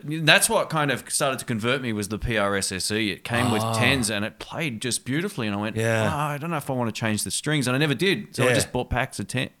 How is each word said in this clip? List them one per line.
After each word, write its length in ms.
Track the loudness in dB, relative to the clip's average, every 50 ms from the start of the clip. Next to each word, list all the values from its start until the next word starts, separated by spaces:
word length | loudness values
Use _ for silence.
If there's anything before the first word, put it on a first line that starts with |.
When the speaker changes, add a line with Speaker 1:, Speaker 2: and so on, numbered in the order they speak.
| -4 -6 -4 0 4
Speaker 1:
that's 260 | 6 6 6 6 4
what 220 | 2 2 0 0
kind 220 | 0 0 0 0 0
of 180 | -2 -4 -4
started 300 | -2 0 0 0 0 -2
to 40 | -2
convert 380 | -4 -2 0 0 0 0 0 0
me 100 | -2 -2
was 140 | -2 -2 -4
the 100 | -4 -4
P 160 | -2 0 2
R 180 | 2 2 2 2
S 160 | 0 0 -2
S 180 | -2 -2 -2 0 0
E. 180 | 0 0 0
It 140 | -2 -4 -4
came 260 | -2 0 2 2 2
with 100 | 2 2 0
Speaker 2:
Ah. 100 | 0 2
Speaker 1:
tens 340 | 2 2 2 2 2 0 0
and 140 | -2 -2 -2
it 140 | -4 -6 -10
played 420 | -14 -10 -8 -6 -4 -4 -4 -4
just 240 | -4 -4 -4 -4 -4
beautifully, 420 | -2 -2 -2 -2 -4 -4 -4 -4 -2
and 80 | -2
I 20 | -2
went, 160 | -2 -2 -2
Speaker 2:
Yeah. 320 | 0 2 2 2 2 2 2 0
Speaker 1:
"Oh, 20 |
I 220 | 0 -2 -4 -4 -6
don't 120 | -4 -4
know 60 | -4 -4
if 100 | -2 -2
I 40 | -2
wanna 180 | -2 -2 -2 -2
change 320 | -2 -2 0 0 0 -2
the 60 | -2 -4
strings," 340 | -4 -2 0 0 2 2
and 80 | 2 2
I 40 | 2
never 140 | 2 2 2
did. 420 | 2 2 2 2 0 -2 -6 -2
So 80 | 2 2
I 40 | 4
Speaker 2:
Yeah. 60 | 4
Speaker 1:
just 160 | 4 2 0
bought 200 | -2 -4 -2 -2
packs 280 | 0 -2 -2 -2 -4 -8
of 80 | -8
ten, 200 | -4 -4 -4 -4
uh, 40 | -4 -6 _